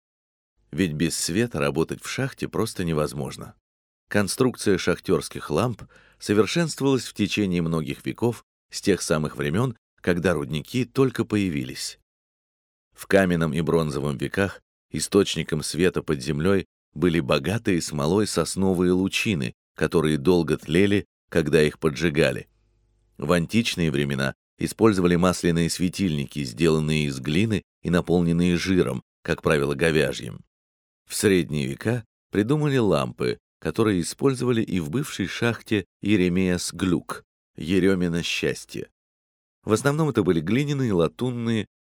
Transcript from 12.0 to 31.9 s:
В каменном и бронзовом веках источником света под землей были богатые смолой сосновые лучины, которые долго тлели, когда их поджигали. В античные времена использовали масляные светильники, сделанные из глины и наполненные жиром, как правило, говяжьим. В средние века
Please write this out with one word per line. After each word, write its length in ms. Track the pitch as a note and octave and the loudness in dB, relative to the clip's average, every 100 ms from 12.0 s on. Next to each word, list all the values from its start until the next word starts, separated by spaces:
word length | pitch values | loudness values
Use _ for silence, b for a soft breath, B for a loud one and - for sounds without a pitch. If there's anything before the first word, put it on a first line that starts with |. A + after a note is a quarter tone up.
| _ _ _ _ _ _ _ _ _ | _ _ _ _ _ _ _ _ _
В 140 | - - | -20 0
каменном 460 | G2 F#2+ F2 E2 | 2 4 2 0
и 80 | D2+ | -2
бронзовом 560 | D#2 E2 D#2 C#2 C#2+ C2+ | 0 0 0 -2 -4 -4
веках 440 | C#2 - G2 - _ _ _ | -4 -2 -4 -6 _ _ _
источником 720 | D#2 - G2+ F#2+ E2+ D#2 D#2+ | -8 0 2 2 -2 -4 -4
света 400 | C#2 D2 F2+ D#2+ | -4 0 0 0
под 180 | - D2 | -4 -4
землей 440 | B1+ D2 F2 G2 E2 _ _ | -2 -2 0 0 -2 _ _
были 260 | - F2 E2 | 0 2 2
богатые 640 | C2 D#2 C#2 A2+ G#2+ F2 | 2 0 0 -2 0 -2
смолой 460 | - D2 D2 G2 G2+ | -2 -2 2 2 2
сосновые 640 | - D#2 - F#2+ F2+ F2+ | 0 -2 0 2 4 4
лучины, 640 | F#2 F#2+ - A#2 E2+ A#1+ - _ - | 2 2 0 -2 -2 -4 -8 _ -4
которые 420 | D#2 E2+ D#2 D2+ | 0 2 2 2
долго 400 | C#2 F2+ D2+ D2 | 4 4 2 -2
тлели, 480 | - E2 G2+ G2+ - _ _ | 0 2 4 2 -2 _ _
когда 320 | E2+ D2+ D#2+ | 0 2 4
их 180 | D2+ - | 2 2
поджигали. 680 | D#2 C2+ E2 D2 C#2 A#1 - _ _ _ _ _ _ - | -2 0 0 2 2 0 -10 _ _ _ _ _ _ -8
В 140 | C#2+ | 0
античные 600 | F2 D#2+ G#2+ A#2 - E2 | 0 2 0 0 0 -2
времена 420 | C#2 C#2 C#2 C2+ - _ - | 0 -2 -2 -4 -6 _ -6
использовали 580 | - - A2 F#2+ F2 F2 | -6 2 4 4 4 4
масляные 540 | F2+ F2 F2+ E2 E2 | 4 2 0 2 0
светильники, 760 | - F2+ - G2 D2 C#2 D2 | 0 -2 0 -2 -2 -4 -6
сделанные 640 | C2+ A1+ E2 D#2 D2+ D#2 D2 | -8 0 2 2 2 0 -2
из 140 | C2 | -4
глины 440 | B1+ D#2 A2+ G2+ - _ | -2 0 0 -2 -6 _
и 60 | E2+ | -2
наполненные 680 | E2+ E2 E2+ E2+ E2+ F2+ F2 | 0 2 2 4 2 2 2
жиром, 460 | F#2+ F#2 C2 B1+ - _ | 2 2 0 -2 -10 _
как 180 | - D#2+ | -6 -2
правило, 340 | - D#2 C#2+ C#2 | 0 2 0 0
говяжьим. 640 | E2 D#2 C2+ - A#1+ G1+ - _ _ _ _ _ - | 2 2 0 -2 -10 -14 -18 _ _ _ _ _ -10
В 80 | - | -2
средние 520 | G#2+ F#2+ C#2+ D2 C2+ | 2 2 2 -4 -4
века 380 | C2+ A2 | -4 -4